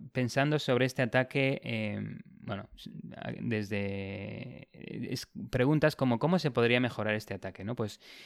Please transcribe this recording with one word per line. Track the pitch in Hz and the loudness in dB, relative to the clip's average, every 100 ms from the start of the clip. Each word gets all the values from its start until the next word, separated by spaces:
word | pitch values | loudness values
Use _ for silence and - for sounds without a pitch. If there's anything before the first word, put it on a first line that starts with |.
| 151 | -6
pensando | - 123 139 147 151 | -2 0 2 4 2
sobre | - 123 127 | 4 4 4
este | 131 | 2
ataque, | 120 127 127 143 135 135 | 2 4 2 2 2 0
em, | - 113 104 104 104 - - - | -2 -2 -2 -2 -6 -8 -14 -14
bueno, | - 101 - - | -8 -6 -8 -16
s-, | - - - - | -14 -12 -12 -10
a-, | - - | -8 -4
desde, | 117 110 98 104 101 98 98 98 104 110 - - - | -2 -2 0 -2 -2 -4 -6 -6 -8 -8 -10 -14 -18
eh, | - - - 120 | -16 -10 -8 -6
es, | - - - 120 | -6 -8 -12 -4
preguntas | 123 131 151 151 - | 2 4 4 4 4
como, | 131 117 | 2 4
"¿Cómo | 151 180 | 4 2
se | 151 | 2
podría | 120 117 120 | 4 6 6
mejorar | 123 117 107 107 | 4 0 0 0
este | - | -2
ataque?", | 98 95 - | -6 -6 -6
¿no? | 98 | -6
Pues, | 123 107 - - - | -2 -4 -4 -16 -20